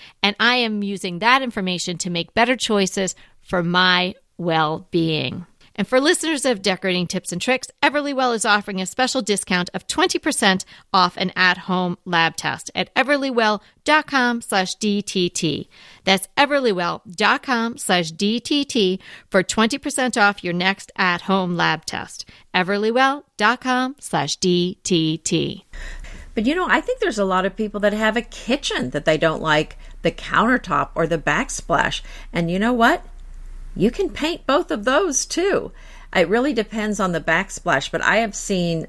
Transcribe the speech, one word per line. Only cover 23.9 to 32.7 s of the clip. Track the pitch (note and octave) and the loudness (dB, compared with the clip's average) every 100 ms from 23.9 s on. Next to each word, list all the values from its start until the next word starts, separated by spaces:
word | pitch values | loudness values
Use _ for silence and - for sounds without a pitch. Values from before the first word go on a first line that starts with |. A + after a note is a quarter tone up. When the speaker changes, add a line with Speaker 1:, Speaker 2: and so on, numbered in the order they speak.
| C#4+ | -6
Speaker 1:
slash | - D#3+ D3 - | -4 -2 -2 -2
D | F#3 F3 F3+ - | 0 2 0 -4
T | - E3+ D#3+ D#3+ | 0 0 0 -2
T. | - E3 C#3+ - - - - - - - - - | -2 -2 -2 -8 -16 -14 -12 -12 -14 -16 -8 -2
Speaker 2:
But, | A3+ | 0
you | F4 | 2
know, | E4+ | 2
I | D4 | 2
think | A#4+ B4+ | 0 -2
there's | G4 G#3+ | -2 0
a | |
lot | F#3+ F#3 F#3+ | 2 2 0
of | - | -2
people | G#3 G3+ | -6 0
that | G#3 | 0
have | G#3+ A3 A3+ | 2 0 0
a | |
kitchen | - - - D4+ - F#4 B2+ | -4 -8 -4 -2 -2 -4 -4
that | D3 D#3 | -2 0
they | D#3 | 2
don't | D#3+ D#3 | 2 0
like | D#3 D3+ D3+ - - - | 2 2 0 -8 -18 -4
the | E3+ | -4
countertop | - - D3 A3+ B3 F#3 C#3+ C#3 | -4 0 2 4 2 0 -2 -2
or | - E3 | -2 0
the | E3 | 0
backsplash. | D3 D#3 F3+ - - E3 - - - - - | 0 -2 -2 -6 -2 0 0 -4 -10 -16 -8
And | F3 E3+ | -2 -2
you | F#3 | 0
know | A3+ | 0